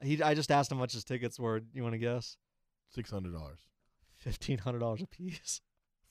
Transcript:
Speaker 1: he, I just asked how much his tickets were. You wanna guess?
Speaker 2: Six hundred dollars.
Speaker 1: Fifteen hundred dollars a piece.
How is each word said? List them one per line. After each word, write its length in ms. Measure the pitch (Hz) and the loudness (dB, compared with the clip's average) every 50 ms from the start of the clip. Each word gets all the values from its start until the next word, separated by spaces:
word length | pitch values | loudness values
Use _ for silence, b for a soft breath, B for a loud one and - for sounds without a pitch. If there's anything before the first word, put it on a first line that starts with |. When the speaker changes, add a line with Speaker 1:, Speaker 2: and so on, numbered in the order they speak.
| 139 | 0
Speaker 1:
he, 200 | 139 151 151 156 | 2 2 4 6
I 120 | 156 151 | 6 6
just 160 | 156 143 - | 4 6 6
asked 200 | 143 143 139 - | 6 6 6 4
how 60 | 147 | 2
much 160 | 131 127 117 - | 0 0 -2 -2
his 100 | 117 - | -6 -6
tickets 340 | - 131 123 120 117 - - | -4 -4 -2 -2 -4 -2 -2
were. 220 | 123 113 110 110 113 113 - | 0 0 0 0 -2 -4 -6
You 100 | 123 120 | -4 -2
wanna 160 | 117 113 113 | -2 0 0
guess? 380 | 117 117 120 123 113 - - - _ _ _ _ _ _ _ _ _ _ | 0 0 0 0 -2 -6 -10 -14 _ _ _ _ _ _ _ _ _ _
Speaker 2:
Six 200 | - 127 113 - | -10 -8 -8 -6
hundred 220 | 110 98 92 87 85 | -4 -4 -4 -4 -6
dollars. 280 | 80 78 69 76 - - _ _ _ _ _ _ _ _ _ - | -8 -8 -10 -12 -16 -20 _ _ _ _ _ _ _ _ _ -20
Speaker 1:
Fifteen 440 | - - 127 - - - - 135 120 | -12 -6 -4 -4 -2 0 0 -2 0
hundred 200 | - 127 123 117 | 0 -2 0 0
dollars 220 | 117 117 110 107 190 | 0 0 0 -2 -4
a 40 | |
piece. 540 | - - - 180 185 160 - - - - - - _ _ _ _ _ _ _ _ _ | -8 -8 -8 -8 -8 -8 -8 -6 -6 -8 -8 -8 _ _ _ _ _ _ _ _ _